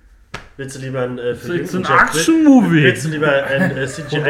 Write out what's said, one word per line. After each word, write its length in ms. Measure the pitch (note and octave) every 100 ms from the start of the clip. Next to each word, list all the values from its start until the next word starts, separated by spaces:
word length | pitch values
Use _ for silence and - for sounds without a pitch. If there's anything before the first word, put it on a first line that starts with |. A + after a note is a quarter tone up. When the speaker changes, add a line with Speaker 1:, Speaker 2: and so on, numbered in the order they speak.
| _ _ _ - - -
Speaker 1:
Willst 180 | C3+ C3+
du 40 |
lieber 200 | C3 C3
ein, 160 | B2 B2
äh, 160 | A#2+
Speaker 2:
So, 200 | - D3+
jetzt 160 | F3 -
so 60 | F3+
ein 60 |
Speaker 1:
verjüngten 120 | D3+ E3+
Jack 160 | -
Bri-, 60 | -
Speaker 2:
Action-Movie. 640 | E4 D#4+ D#4 C4 F3+ E3
Speaker 1:
willst 220 | C3 A#2 D3+
du 20 |
lieber 360 | D#3 D3+ C#3 C3+
ein, 300 | C#3 F3+ C3
äh, 100 | C3+
Speaker 2:
<laughs> 0 |
Speaker 1:
C 160 | -
G 140 | D3
I 40 |
Speaker 2:
Von 20 | D3